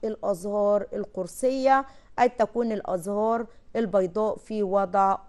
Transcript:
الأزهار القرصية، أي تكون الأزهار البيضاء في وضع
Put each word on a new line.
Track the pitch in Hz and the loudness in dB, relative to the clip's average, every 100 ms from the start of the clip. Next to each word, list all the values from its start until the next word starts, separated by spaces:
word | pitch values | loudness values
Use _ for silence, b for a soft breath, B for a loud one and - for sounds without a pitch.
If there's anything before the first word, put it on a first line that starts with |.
الأزهار | 220 220 196 180 202 208 202 208 196 | -8 -4 -4 -4 -2 0 2 2 0
القرصية، | 208 196 - 180 - 254 269 262 269 269 B B - | -8 -8 -8 -8 -2 -2 2 4 4 2 B B 0
أي | 247 | 0
تكون | 247 208 233 233 | 2 -2 0 -2
الأزهار | 208 - 185 175 202 220 233 226 b - 226 | -2 -4 -4 -2 -2 0 0 -4 b -8 -4
البيضاء | 220 196 185 190 214 - | 0 2 0 0 -2 -4
في | - 214 | -6 -4
وضع | 196 196 190 196 196 190 | 0 0 0 2 2 0